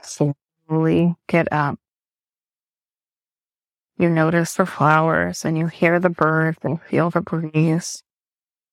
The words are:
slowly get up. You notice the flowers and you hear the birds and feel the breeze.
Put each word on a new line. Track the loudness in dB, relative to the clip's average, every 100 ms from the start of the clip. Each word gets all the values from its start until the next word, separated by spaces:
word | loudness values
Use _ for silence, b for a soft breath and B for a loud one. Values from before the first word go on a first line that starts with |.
slowly | -12 -4 -4 -4 _ _ -6 -2 0 2 0 -2 -2
get | -2 0
up. | -2 -4 -6 _ _ _ _ _ _ _ _ _ _ _ _ _ _ _ _ _ _ _ _ _ -2
You | 0
notice | 2 2 2 -2
the | -2 -4
flowers | 2 2 4 2 0 -2 -4
and | -4 -2
you | -4
hear | 0 2 2
the | 0
birds | 0 0 2 0 -2
and | -6 -6
feel | -4 -2 0
the | -2
breeze. | -4 -6 -2 0 2 0 -4 -14 _ _ _ _ _ _ _